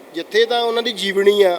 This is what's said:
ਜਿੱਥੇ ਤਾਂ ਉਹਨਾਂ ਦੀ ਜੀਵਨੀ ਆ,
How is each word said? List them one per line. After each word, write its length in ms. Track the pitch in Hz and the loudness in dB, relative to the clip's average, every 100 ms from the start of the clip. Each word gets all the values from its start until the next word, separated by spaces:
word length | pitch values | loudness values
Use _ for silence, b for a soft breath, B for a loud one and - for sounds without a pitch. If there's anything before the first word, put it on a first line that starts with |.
| - 165 | -16 -14
ਜਿੱਥੇ 300 | 160 208 233 | -4 0 0
ਤਾਂ 160 | 240 | 0
ਉਹਨਾਂ 200 | 233 233 | -2 -4
ਦੀ 80 | 226 | -6
ਜੀਵਨੀ 480 | 196 196 196 202 202 | -6 -4 2 2 4
ਆ, 120 | 185 | 2